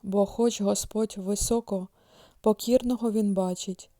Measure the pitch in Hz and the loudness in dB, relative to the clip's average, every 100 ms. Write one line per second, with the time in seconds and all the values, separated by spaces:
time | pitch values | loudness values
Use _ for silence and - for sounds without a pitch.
0 | 196 196 196 - 233 226 202 202 - 214 | -2 0 0 2 0 2 0 0 -2 -4
1 | 220 - 185 202 - 233 233 190 185 _ | -4 -4 -4 -2 0 0 -2 -6 -6 _
2 | _ _ - _ - 214 - 247 240 247 | _ _ -20 _ 0 2 4 2 4 -2
3 | 233 214 208 190 185 180 - 185 - | 0 2 2 2 0 -2 -6 -10 -14